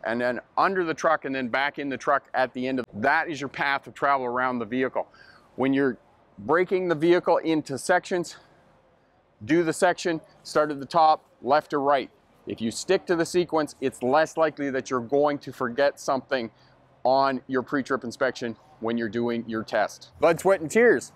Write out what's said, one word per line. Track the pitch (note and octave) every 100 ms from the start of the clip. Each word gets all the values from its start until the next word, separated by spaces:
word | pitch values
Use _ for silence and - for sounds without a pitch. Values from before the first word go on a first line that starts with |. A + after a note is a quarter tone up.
| -
and | A#2+
then | B2 A#2+ - -
under | E3+ F#3+
the | E3
truck | D3+ E3+ D3+
and | C#3+
then | C3+ B2
back | C3 C#3+ D3
in | C#3+
the | B2+
truck | - C#3 _
at | - C3
the | B2+ C3
end | C3
of. | A#2
That | G2+ B2+ D#3 D#3
is | C#3
your | C#3
path | - C#3+ C#3 -
of |
travel | - C#3+ C#3 B2
around | B2 B2+ B2
the | G#2
vehicle. | B2+ B2+ A2 - - - - _ -
When | C3
you're | C3+ C#3 A#2 _ _ _ -
breaking | G#2 D#3+ F#3 F#3 F3+
the | D#3
vehicle | E3+ F3 F#3 E3
into | D#3+ D#3+ - C3
sections, | - F3+ - F#3 E3 - _ _ _ _ _ _ _ _ _ _ A2
do | E3
the | D#3+
section, | D3+ F3+ E3+ F#3 D#3+ - _
start | - D#3+ D3+
at | C#3+
the | C3
top, | E3+ D#3 D3+ _ _
left | A#2 D3 -
to | D3
right. | C#3 C#3+ G#2+ _ _ _ -
If | G2+
you | A2+
stick | - - F#3+ -
to | E3+
the | E3
sequence, | F3+ F3 D#3+ D3 -
it's | C3+ -
less | B2 D3 D#3+ -
likely | D#3+ D3 C#3
that | C3 -
you're | B2+
going | A#2 C#3 D3 C#3+
to | -
forget | - B2+ A#2+ C#3 -
something | - C3+ - C3+ A2+ _ _ _ _ _ B2
on | C3+ C3+ B2+ -
your | C3
pre-trip | A#2+ C#3+ A#2+ C3
inspection | A#2+ - C3 - A#2+ A2 _ -
when | A2+ A#2
you're | A2+
doing | A#2 A#2+ A#2 A2+
your | A2
test. | G#2+ A2 G2 - - -
Blood, | D#3 E3
sweat, | F#3 G3
and | D#3
tears. | A3 A#3+ C#3+ -